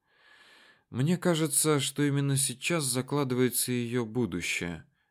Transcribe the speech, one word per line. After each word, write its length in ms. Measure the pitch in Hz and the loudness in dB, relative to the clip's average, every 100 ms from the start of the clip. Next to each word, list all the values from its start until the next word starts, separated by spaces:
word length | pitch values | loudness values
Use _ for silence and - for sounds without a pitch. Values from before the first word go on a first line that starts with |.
| _ _ _ - - - - _ _ | _ _ _ -20 -20 -20 -20 _ _
"Мне 280 | 110 139 175 | -2 0 2
кажется, 640 | 180 165 160 - 156 147 | 2 2 2 2 2 2
что 220 | 139 - | 0 0
именно 340 | 147 139 143 139 | 0 2 2 0
сейчас 480 | 135 120 - 175 | 0 -2 -2 0
закладывается 880 | 139 123 127 147 135 123 127 113 - | 0 -2 -2 0 0 2 2 2 -2
ее 340 | 123 120 123 113 | -2 -2 -2 -2
будущее", 800 | 113 113 87 82 - 87 82 - _ _ | -2 -2 -2 -4 -4 -4 -6 -12 _ _